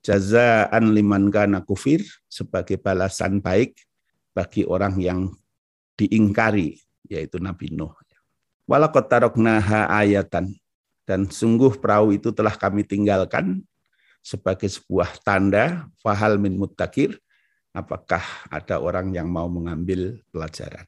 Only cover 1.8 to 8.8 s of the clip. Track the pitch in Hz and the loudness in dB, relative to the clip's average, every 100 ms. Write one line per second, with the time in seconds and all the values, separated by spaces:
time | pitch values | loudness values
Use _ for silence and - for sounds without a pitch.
1.8 | 135 165 208 - _ - - 92 90 95 | 0 0 -2 -16 _ -14 -6 -6 -4 -4
2.8 | 98 92 95 - 95 98 92 95 135 _ | -2 0 -2 -2 -2 -2 2 2 2 _
3.8 | _ _ _ _ _ - 90 - - 92 | _ _ _ _ _ -6 -4 -4 -2 0
4.8 | 101 95 90 90 95 - _ _ _ _ | -2 -2 -2 -2 -4 -8 _ _ _ _
5.8 | _ - 101 110 104 98 110 104 80 - | _ -4 0 4 2 2 2 0 -2 -8
6.8 | _ _ _ 85 76 87 92 87 78 78 | _ _ _ -10 -8 -8 -8 -8 -10 -8
7.8 | 80 - _ _ _ _ _ _ - 135 | -10 -12 _ _ _ _ _ _ 0 2